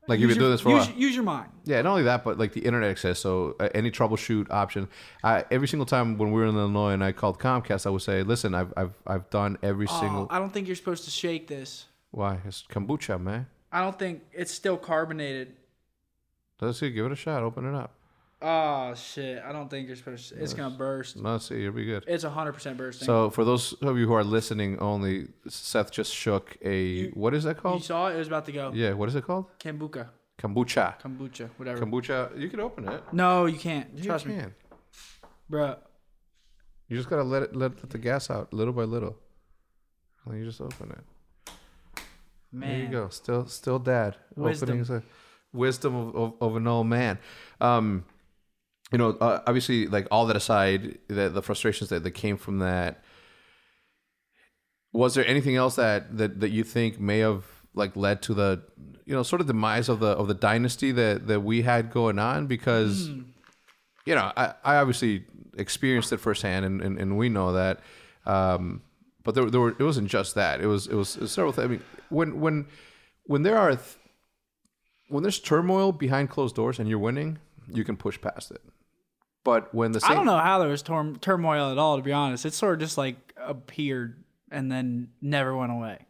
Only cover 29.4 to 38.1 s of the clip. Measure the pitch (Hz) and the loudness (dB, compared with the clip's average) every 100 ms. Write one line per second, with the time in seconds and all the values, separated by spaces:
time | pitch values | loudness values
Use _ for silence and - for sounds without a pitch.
29.4 | 190 _ 160 151 151 139 117 _ _ - | -4 _ -10 -8 -10 -10 -14 _ _ -10
30.4 | 107 104 123 - 92 - 135 127 131 - | -4 0 2 2 0 -2 -14 -12 -14 -12
31.4 | 117 - 127 123 113 123 127 131 123 - | -16 -12 -10 -6 -2 -2 -2 -4 -4 -6
32.4 | 160 214 226 - 98 143 - 170 180 180 | -8 -6 -8 -8 -8 -10 -6 2 4 4
33.4 | 175 156 170 151 127 139 190 165 143 202 | 2 0 -4 -6 -8 -10 -6 -4 -4 -8
34.4 | 104 101 _ - _ - - - - _ | -10 -14 _ -20 _ -20 -20 -20 -20 _
35.4 | - 151 143 123 - _ _ _ _ _ | -8 -2 -2 -4 -14 _ _ _ _ _
36.4 | _ _ - - _ 120 127 160 131 135 | _ _ -20 -20 _ -8 -2 -2 0 0
37.4 | 139 127 131 127 123 113 120 | -2 -2 -4 -4 -12 -6 -2